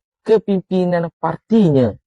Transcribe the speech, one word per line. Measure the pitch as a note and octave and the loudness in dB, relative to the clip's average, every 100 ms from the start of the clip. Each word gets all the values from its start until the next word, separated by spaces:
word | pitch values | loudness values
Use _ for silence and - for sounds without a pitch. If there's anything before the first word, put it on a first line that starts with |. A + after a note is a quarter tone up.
| _ _ | _ _
kepimpinan | - G#3+ - F#3+ - F#3 F3+ F3 E3+ - | -2 -2 0 -4 -2 -4 -2 -4 -6 -8
partinya | D#3+ E3 _ A3+ F3+ C#3 A#2 - | -8 -8 _ 2 4 2 0 -4